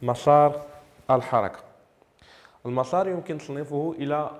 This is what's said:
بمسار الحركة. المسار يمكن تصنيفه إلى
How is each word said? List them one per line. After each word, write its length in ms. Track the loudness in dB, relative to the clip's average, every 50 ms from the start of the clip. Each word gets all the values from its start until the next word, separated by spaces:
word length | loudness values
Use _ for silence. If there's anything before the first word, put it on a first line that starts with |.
بمسار 580 | -4 -4 -4 0 4 6 6 8 6 6 2 -2 -8 -14 -18 -20 -20 _ _ -8 0 0
الحركة. 480 | 2 2 2 0 0 0 0 0 -4 -10 -18 -20 -20 _ _ _ _ _ _ _ _ _ _ _ -20 -20 -20 _ _ _ -10
المسار 420 | -4 -2 -2 -2 0 0 0 0 -2
يمكن 300 | -4 -6 -6 -8 -10 -10
تصنيفه 560 | -10 -10 -10 -10 -8 -6 -6 -4 -4 -4 -6 -6
إلى 320 | -4 -4 -2 -4 -4 -6 -10 -12